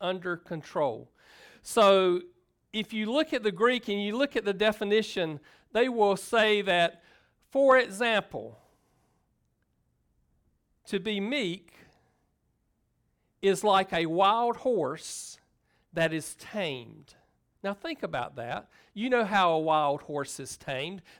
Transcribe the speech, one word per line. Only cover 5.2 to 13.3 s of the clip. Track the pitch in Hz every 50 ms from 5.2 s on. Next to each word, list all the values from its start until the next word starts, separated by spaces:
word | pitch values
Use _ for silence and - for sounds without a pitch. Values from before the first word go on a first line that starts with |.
| 180 160 156 143 - - - _ _ _
they | - 214 247 262
will | 247 233 208 202 196 185
say | - - - 233 214 214 214 208 202
that, | 190 180 175 170 165 - - _ _ _ _ _ _ _ _ _ _
for | - 269 277 269 262 262
example, | 240 - 196 196 240 233 226 202 - - - 131 107 - - - _ _ _ _ _ _ _ _ _ _ _ _ _ _ _ _ _ _ _ _ _ _ _ _ _ _ _ _ _ _ _ _ _ _ _ _ _ _ _ _ _ _ _ _ _
to | - - 196
be | 175 220 214 196
meek | 196 214 269 294 240 180 170 190 - _ _ - - _ _ _ _ _ _ _ _ _ _ _ _ _ _ _ _ _ _ _ _ _ _ _ _ _ _ _ _ _